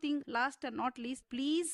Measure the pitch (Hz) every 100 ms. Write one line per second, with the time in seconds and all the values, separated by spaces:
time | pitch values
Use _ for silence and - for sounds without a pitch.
0 | 294 294 277 240 262 - 294 214 247 247
1 | 233 262 - 247 277 330 330